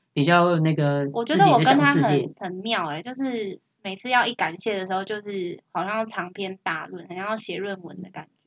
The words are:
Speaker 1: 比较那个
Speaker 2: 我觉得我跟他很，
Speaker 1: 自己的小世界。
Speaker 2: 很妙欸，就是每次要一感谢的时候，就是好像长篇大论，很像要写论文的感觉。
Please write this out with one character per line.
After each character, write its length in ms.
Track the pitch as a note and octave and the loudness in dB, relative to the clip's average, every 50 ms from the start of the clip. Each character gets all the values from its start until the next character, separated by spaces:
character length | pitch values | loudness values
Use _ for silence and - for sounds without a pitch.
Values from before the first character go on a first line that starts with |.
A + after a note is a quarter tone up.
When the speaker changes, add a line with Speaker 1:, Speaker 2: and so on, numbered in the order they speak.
| _ _ | _ _
Speaker 1:
比 100 | - C#3 | -2 2
较 360 | C#3 E3 F3 F3 E3+ F3 F3 E3 | 4 6 6 6 6 6 4 4
那 160 | D#3+ D#3+ D3+ | 2 2 2
个 320 | D3+ D3 C#3+ C#3+ C#3+ C#3+ C#3 C#3 | 2 2 2 2 0 -2 -2 -4
Speaker 2:
我 100 | - A#3 | -4 -2
觉 100 | - D4+ | 2 4
得 120 | - G4+ F#4 | 6 8 8
我 60 | - A3+ | 8 6
跟 200 | E3 B3+ C4+ C#4+ | 6 6 6 6
他 120 | C#4+ C#4 | 6 6
很， 120 | C#4+ - | 6 4
Speaker 1:
自 0 | |
己 0 | |
的 80 | - - | 4 4
小 0 | |
世 80 | D3 C#3 | 4 2
界。 120 | - - - - | 0 -2 -6 -8
Speaker 2:
很 140 | G3+ F3+ F#3 | -10 -8 -8
妙 300 | F#3 G3 A3+ A3+ G3 E3+ D3+ | -6 -4 -2 -2 -2 -2 -4
欸， 140 | D3 D#3+ | -6 -8
就 120 | - B3 C4 | -8 -8 -6
是 440 | C4 C4+ C4 A#3+ A3+ G#3 G3 F3+ - _ _ _ _ | -4 -4 -4 -2 -4 -4 -6 -8 -12 _ _ _ _
每 140 | - G3 F#3+ | -10 -10 -10
次 140 | G3 - B3+ | -8 -2 0
要 160 | B3+ B3 A3+ | 2 2 2
一 80 | B3 A#3+ | 2 0
感 240 | - F#3 D#3+ E3 - | -2 -4 -4 -4 -4
谢 180 | - A3+ G#3 | -4 -4 -4
的 80 | F#3+ F#3 | -2 -2
时 80 | F#3 | -4
候， 100 | F#3+ F#3+ | -4 -4
就 200 | G3 G3+ G#3+ G#3 | -4 -4 -6 -8
是 360 | G#3 G#3 G3+ G3 F3+ F3 E3 - _ _ | -6 -6 -6 -6 -6 -6 -8 -10 _ _
好 100 | - F3 | -6 -6
像 220 | F3+ G3 G#3+ A3 A3 | -4 -2 -2 -4 -4
长 260 | G#3+ - G3 F3 F3+ F3+ | -4 -6 -8 -8 -8 -8
篇 240 | G3+ G3 F#3+ F#3+ F#3+ | -8 -8 -8 -8 -6
大 220 | - F#3 E3 D#3 D#3 | -6 -4 -4 -4 -6
论， 240 | F3+ F#3 F3 D#3+ - | -10 -12 -14 -14 -12
很 80 | F3 | -10
像 100 | F#3 F#3+ G#3 | -8 -6 -4
要 40 | A3 | -4
写 220 | A3 - - F3 | -6 -6 -6 -6
论 260 | F3+ G3 G3+ G3 F#3 | -6 -6 -6 -8 -8
文 200 | E3+ E3 - F#3 | -10 -14 -14 -14
的 80 | F3+ F#3 | -14 -14
感 140 | - D#3+ D#3 | -12 -14 -14
觉。 60 | - _ _ _ | -14 _ _ _